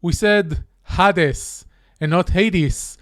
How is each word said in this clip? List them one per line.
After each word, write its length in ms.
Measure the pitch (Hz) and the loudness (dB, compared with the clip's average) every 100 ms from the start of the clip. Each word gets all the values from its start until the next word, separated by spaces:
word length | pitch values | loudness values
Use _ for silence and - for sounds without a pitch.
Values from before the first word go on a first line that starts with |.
we 120 | 175 | -2
said 500 | 160 208 208 185 151 - _ | 0 2 2 2 -4 -8 _
Hades 800 | _ - 190 180 156 131 - - - _ _ _ | _ 2 2 4 0 -2 -10 -16 -20 _ _ _
and 120 | 156 | -2
not 180 | 165 175 | 0 0
Hades. 680 | 185 214 180 151 117 - - | 2 2 2 0 -2 -8 -14